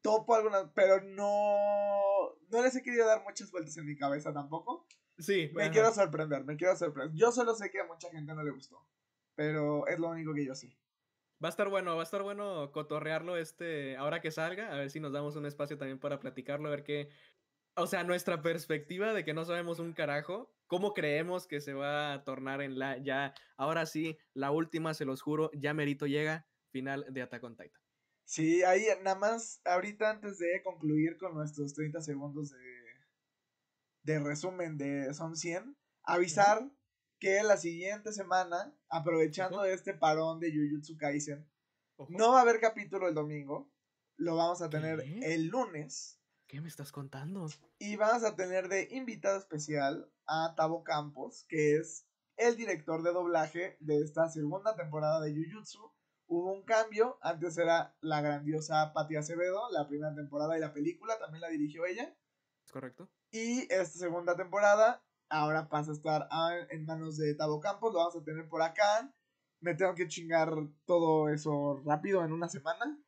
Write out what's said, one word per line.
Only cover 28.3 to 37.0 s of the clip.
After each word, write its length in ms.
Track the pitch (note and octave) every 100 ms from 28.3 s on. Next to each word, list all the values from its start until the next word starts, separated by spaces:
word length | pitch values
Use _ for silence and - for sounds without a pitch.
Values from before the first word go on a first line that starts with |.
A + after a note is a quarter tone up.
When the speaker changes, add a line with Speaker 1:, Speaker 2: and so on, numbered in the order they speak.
| - D#3+ E3+
Speaker 1:
ahí 220 | F#3 F#3+ G#3+ F#3+
nada 160 | F#3+ F#3+
más, 420 | G#3 A3+ A3+ -
ahorita 440 | - F3+ G3 G#3 G#3+
antes 300 | G#3+ G#3 G3
de 240 | E3+ F#3
concluir 540 | F#3+ F3 D3+ D3+ D#3+ E3
con 160 | F#3+
nuestros 400 | D#3 D3+ D3 C#3+
treinta 260 | C#3+ D#3 E3
segundos 500 | D#3 C#3 C#3+ C#3+ D3
de, 60 | C3 B2+ B2 A#2 B2 C#3+ _ _ _ _ _ _ _ _ _
de 160 | D3+ D3+
resumen 560 | C#3+ D3 F#3 F3+ E3+ D3+
de 340 | C#3 C#3+ C3+
Son 220 | D3 E3 D#3+
cien, 400 | E3+ E3+ A#3+ - _ _
avisar 540 | - F3 F3+ E3 G3+ A3
Speaker 2:
Ujú. 140 | C4+ _ _ _